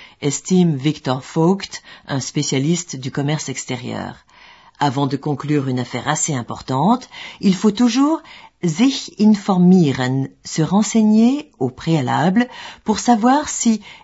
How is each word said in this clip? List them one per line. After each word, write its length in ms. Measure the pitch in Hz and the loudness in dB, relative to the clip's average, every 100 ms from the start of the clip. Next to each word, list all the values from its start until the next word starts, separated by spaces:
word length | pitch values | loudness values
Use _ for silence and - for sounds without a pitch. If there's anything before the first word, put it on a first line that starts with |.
| - - | -20 -6
estime 540 | 143 139 - 185 175 | -4 -4 0 2 4
Victor 480 | 143 139 151 - 131 - | 2 -2 -4 -4 -4 -4
Vogt, 480 | 165 165 196 - - - - - | 0 2 0 -4 -16 -18 -20 -8
un 100 | 135 | -8
spécialiste 800 | - - 143 135 143 170 - 135 | -6 -6 -2 -2 0 -2 -4 -10
du 160 | 131 | -8
commerce 360 | 147 143 151 - | -4 -4 -4 -6
extérieur. 800 | 131 - 123 120 107 95 92 _ _ - - _ - | -10 -8 -10 -8 -8 -10 -14 _ _ -20 -20 _ -4
Avant 260 | 147 127 139 | -2 0 -2
de 100 | 135 | -4
conclure 520 | 151 139 143 147 135 | -6 -6 -2 -2 -2
une 100 | 127 | -4
affaire 300 | 123 123 123 | -6 -6 -4
assez 260 | 151 - | -4 -2
importante, 760 | 135 117 113 - 131 165 254 - - - - | -4 -6 -10 -6 0 0 0 -4 -18 -18 -2
il 140 | 202 | 0
faut 160 | 185 214 | 2 0
toujours 500 | 208 240 226 285 311 - - - _ | 2 2 2 0 0 -6 -20 -20 _
sich 480 | 175 156 262 269 - - | -4 2 0 0 -8 2
informieren, 1120 | 208 208 - 185 175 185 151 127 127 131 135 _ | 4 4 2 4 6 6 6 2 -2 -2 -4 _
se 180 | - - | -10 -4
renseigner 880 | 151 190 220 226 214 214 233 285 - - | 0 0 0 2 4 6 4 2 -6 -6
au 100 | 131 | -6
préalable 800 | - 160 160 123 123 156 190 247 - - - | -4 -2 0 0 0 2 2 0 -6 -18 -12
pour 160 | - 208 | -4 -2
savoir 500 | - 240 233 277 285 | 2 2 4 2 0
si 340 | - 233 214 - - | -2 0 0 -4 -20